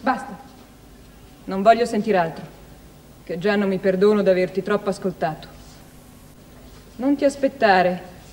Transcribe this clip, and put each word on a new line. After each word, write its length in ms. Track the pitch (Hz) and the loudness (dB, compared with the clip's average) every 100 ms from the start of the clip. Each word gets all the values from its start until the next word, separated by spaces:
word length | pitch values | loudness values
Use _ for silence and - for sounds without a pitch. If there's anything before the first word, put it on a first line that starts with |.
Basta. 360 | - 247 - 190 - - - - - - - - - - | -4 -4 -6 -16 -20 -20 -20 -20 -20 -20 -20 -20 -20 -20
Non 180 | - 190 | -10 0
voglio 240 | 202 233 233 | 4 4 4
sentire 320 | 220 220 190 | -2 0 0
altro, 260 | 165 - - - - - - - - - | 0 -4 -16 -20 -20 -20 -20 -20 -20 -20
che 160 | - 175 | -12 -6
già 160 | 190 | -2
non 140 | 208 196 | 0 0
mi 100 | 190 | -2
perdono 440 | 190 185 208 214 | 0 2 4 4
d'averti 400 | 190 185 180 185 | 2 2 0 -2
troppo 260 | 190 202 208 | -2 -2 -2
ascoltato. 600 | 185 190 - 170 160 - - - - - - - - - - - - - - - - | -4 -4 -4 -6 -6 -14 -20 -20 -20 -20 -20 -20 -20 -20 -20 -20 -20 -20 -20 -20 -6
Non 200 | 254 285 | -2 0
ti 80 | |
aspettare 880 | 285 277 269 - 214 185 180 180 - - - | 0 0 -4 0 2 4 2 -2 -8 -20 -20